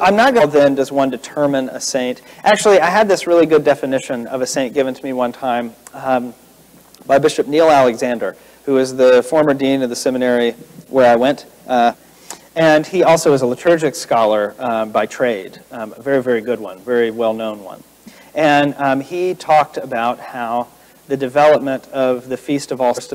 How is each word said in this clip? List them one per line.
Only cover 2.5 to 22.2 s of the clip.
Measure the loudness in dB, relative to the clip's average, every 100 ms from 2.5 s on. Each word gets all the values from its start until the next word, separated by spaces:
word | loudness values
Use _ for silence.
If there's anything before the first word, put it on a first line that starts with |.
| 2 4 4
I | 4
had | 2 2
this | 0 2
really | 2 4
good | 2
definition | 2 0 -2 -4 -4 -8 -6
of | -6
a | -4
saint | -4 -4
given | -2 -4
to | -6
me | -8
one | -4 -4
time, | -4 -4 -4 -6 -12 -20
um, | -10 -4 -2 -4 -12 _ _ _ -20 _ -14 0
by | 2
Bishop | 2 0 -2
Neil | 2 4
Alexander, | 4 4 2 -4 -4 -6 -10 -18 -12 -2
who | 0
is | 0
the | 2 4 4
former | 4 2 2
dean | 0 0 -2
of | -2
the | -4
seminary | -4 -2 0 0 0 -4 -14 -20 -4
where | 2 4
I | 4
went. | 2 -2 -8 _ -4
Uh, | 0 0 -2 _ _ -20 -20 _
and | 0 2 2 2
he | 0
also | 2 4 2
is | 2
a | 0
liturgic | -2 0 0 0
scholar, | -6 -2 0 2 2 -2 -4
um, | -6 -4 -4
by | -4 -4
trade, | -4 -4 -4 -8 -18 -18
um, | -14 -14 -10
a |
very, | -2 -2
very | 0 -2
good | -2 -6
one, | -8 -12
very | -4 0 0
well-known | -2 -4 -4 -6 -10
one. | -14 -20 -20 _ -20 -20 -10
And, | -2 2 2 2 -2
um, | -2 -2
he | -4 -6 -4
talked | -4 2 2 2 -4
about | -8 -4 -4 -4
how | -10 -10 -6 -4 -6 _ _ _ -8
the | -6
development | -2 4 4 4 0 -6 -8
of | -4 -2 -2